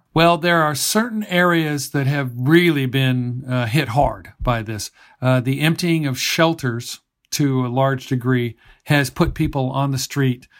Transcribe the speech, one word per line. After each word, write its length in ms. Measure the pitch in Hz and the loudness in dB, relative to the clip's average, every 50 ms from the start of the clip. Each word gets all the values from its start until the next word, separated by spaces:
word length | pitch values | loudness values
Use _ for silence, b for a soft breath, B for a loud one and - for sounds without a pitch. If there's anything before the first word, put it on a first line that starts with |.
| _ _ - | _ _ 0
Well, 240 | 156 165 170 175 | 2 4 4 4
there 240 | 170 156 175 170 165 | 2 2 2 2 2
are 140 | 156 151 147 | 2 2 0
certain 480 | 135 - - - 214 226 247 220 214 208 | -2 -2 -2 0 0 0 -2 -4 -6 -4
areas 680 | - 185 175 180 175 170 165 160 151 151 143 135 - | -2 0 2 4 4 4 2 2 0 -2 -4 -4 -4
that 160 | - 143 135 | -2 -2 0
have 260 | 131 147 143 139 127 120 | 0 0 0 -2 -4 -4
really 500 | 123 127 139 165 175 180 170 156 143 135 | -2 2 4 6 6 6 4 2 0 0
been, 600 | 127 110 135 135 131 127 127 123 123 120 127 127 127 | 0 0 0 2 2 0 0 -2 -4 -6 -8 -6 -4
uh, 160 | 127 127 120 | -2 -2 -2
hit 240 | 110 110 156 139 120 | 0 0 -2 -2 0
hard 420 | 113 143 143 120 104 95 87 - - - | 0 0 0 0 0 -6 -14 -18 -12 -6
by 220 | - 131 120 113 | -2 -2 -2 -2
this. 300 | 110 110 110 104 - - b b b b b b 127 | -4 -6 -8 -8 -10 -12 b b b b b b 0
Uh, 160 | 127 131 127 | 0 2 2
the 220 | 117 131 135 135 | 0 -2 -2 0
emptying 440 | 147 160 165 160 180 170 165 160 151 | 0 0 0 0 0 0 0 0 0
of 140 | 139 127 127 | -2 -4 -4
shelters 800 | - - - - 165 165 165 165 - 123 117 120 120 - - - _ _ _ _ _ - | -4 -2 0 2 2 2 2 0 -4 -4 -4 -4 -8 -10 -14 -16 _ _ _ _ _ -8
to 340 | - - 147 139 135 131 127 | -2 0 0 2 2 0 0
a 20 | |
large 380 | 120 120 131 135 135 135 131 - | 0 0 2 2 2 0 -2 -4
degree 520 | - 135 127 120 127 127 123 120 117 113 b b b b b b | -4 -4 -2 0 0 0 0 0 -2 -6 b b b b b b
has 260 | - 151 143 139 131 | 2 2 2 2 0
put 240 | - - 170 - - | 0 0 0 0 0
people 380 | - 160 143 - 139 131 127 | -2 -2 -2 -2 -2 -2 -2
on 180 | 135 135 139 139 | -2 -2 -2 -2
the 80 | 135 | -2
street 500 | 131 - - - 143 135 131 123 - - _ b b | -4 -4 -4 -2 0 0 0 0 -2 -8 _ b b